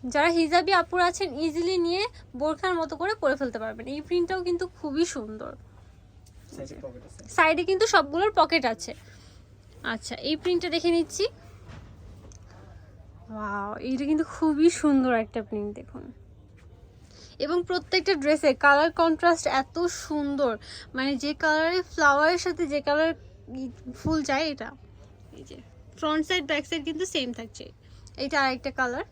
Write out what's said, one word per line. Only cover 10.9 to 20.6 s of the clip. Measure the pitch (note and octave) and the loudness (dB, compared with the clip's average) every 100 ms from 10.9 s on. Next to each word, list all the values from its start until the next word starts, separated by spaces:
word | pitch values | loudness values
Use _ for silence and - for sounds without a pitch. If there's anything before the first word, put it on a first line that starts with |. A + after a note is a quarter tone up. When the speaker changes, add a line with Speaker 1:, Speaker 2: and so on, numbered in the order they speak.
| E4+ | 2
Speaker 1:
নিচ্ছি। | E4 - G#4 - - - - - - - - - - - - - - - - - - - - | 0 -2 -4 -6 -20 -20 -20 -20 -20 -20 -20 -20 -20 -20 -20 -20 -20 -20 -20 -20 -20 -20 -14
ওয়াও, | A3 G#3+ G3+ G3+ - B3+ | -8 -6 -4 -6 -6 -4
এইটা | C4 C#4 | -2 0
কিন্তু | D4+ D#4+ | 0 0
খুবই | - D#4+ D4 E4 - | 0 0 6 4 4
সুন্দর | D4+ C4+ B3+ A#3 | 4 4 4 2
একটা | A3 A#3 G#3+ | 0 -6 -6
প্রিন্ট | G#3+ G#3 G#3 | -6 -6 -8
দেখুন। | - - - - - - - - - - - - - - - - | -14 -16 -16 -18 -20 -20 -20 -20 -20 -20 -20 -20 -20 -20 -20 -6
এবং | D4 F4 F4 | -2 -2 0
প্রত্যেকটা | F4+ - F#4 F#4+ F4 | -4 0 -2 2 0
ড্রেসে | C#4 D4+ D4+ C4 | 4 4 4 4
কালার | C#4+ C#4+ D#4+ E4 | 6 6 4 4
কন্ট্রাস্ট | E4 D#4+ F4 E4 D4 C4+ | 2 4 4 4 2 0
এত | C4+ E4 F4 - - | -2 -2 -2 -4 -6
সুন্দর, | D4+ C#4+ C#4 C#4 A3 | -4 -2 0 0 -2